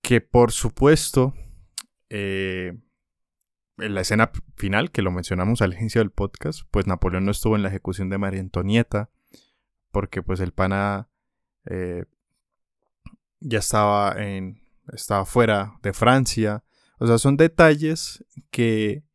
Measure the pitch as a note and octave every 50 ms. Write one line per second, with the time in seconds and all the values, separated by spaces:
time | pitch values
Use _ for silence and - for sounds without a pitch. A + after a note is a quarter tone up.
0 | _ - B2 A#2 - _ - B2 A#2+ A2+ - - - A#2 - - B2+ C#3+ D#3 D3+
1 | - - - C#3 B2+ C3+ - - - - - - - _ _ - - _ _ _
2 | _ _ - G#2 G2+ G2 G2 F#2+ F#2+ F#2+ F#2 F#2 F#2 F2+ F2 A2+ _ _ _ _
3 | _ _ _ _ _ _ _ _ _ _ _ _ _ _ _ - - A2 G2+ F#2+
4 | F#2 - G#2+ G#2 G2 - - - - - - - - G2 G2 G#2 C#3+ F3+ _ -
5 | G2+ F2+ F2+ F2+ F2 - F#2+ F2+ F#2 G#2 A#2 A#2 A2 F#2 F2+ F2+ G#2+ A2 - A#2
6 | A2 G2 _ - G2+ G2 - - - D3 D#3+ - - - - G2+ F#2+ G2+ F#2 E2+
7 | - F#2+ F2+ F#2 F#2+ G2 G2+ - - A2 A2 G#2 G2+ F#2+ G2 F#2+ _ - F#2 F#2
8 | F#2+ F#2 G2 G2 G2+ G2 F#2+ F#2+ F#2 F#2+ - F2+ F2+ G2 G#2+ A#2 A#2 _ - G#2
9 | G#2+ - _ _ _ _ - - _ _ _ _ _ _ _ _ _ _ _ G#2
10 | F#2+ - - F#2+ F2+ - F#2+ F2+ F#2+ F2+ - - F#2+ F#2 F#2+ G2 G2+ G2+ G2+ G2
11 | G#2 _ _ _ _ _ _ _ _ _ _ _ _ - F2+ F#2 F2+ F2+ F2 F2
12 | - _ _ _ _ _ _ _ _ _ _ _ _ _ _ _ _ _ _ _
13 | _ - - _ _ _ _ _ - D3 A2+ G#2+ G2+ - - G#2+ G#2+ G#2 G#2 G2+
14 | G2+ G2 - G2+ G#2+ G2+ G2 F#2+ F#2+ F#2 G#2 _ _ _ _ _ _ - - G#2
15 | - - G#2 G2 G2 - - B2 A#2 A2 G#2+ G2+ G2 G#2+ - - - G2+ G2 -
16 | A2+ A#2 B2+ C3+ C3 - - A2+ A2 G#2+ G#2 G#2+ _ _ _ _ _ _ _ _
17 | - A#2 A#2 A#2 - C3+ C#3 C#3+ D#3+ E3 E3 - E3+ D#3+ D3+ D3 D#3 D#3 D#3+ D#3+
18 | - - - - - _ _ - - _ - - A#2+ A2+ A2 A2 G#2+ G#2+ - D2
19 | - _